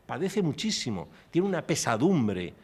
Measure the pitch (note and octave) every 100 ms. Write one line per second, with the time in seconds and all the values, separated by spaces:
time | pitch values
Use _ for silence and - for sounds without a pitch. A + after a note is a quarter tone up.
0 | - B2 F#3 G#3 E3+ - A3 G#3 - G2
1 | D2+ - - D#3+ G3 F3 - C#3+ - A2+
2 | D3+ F3+ A2 F#2 F2 -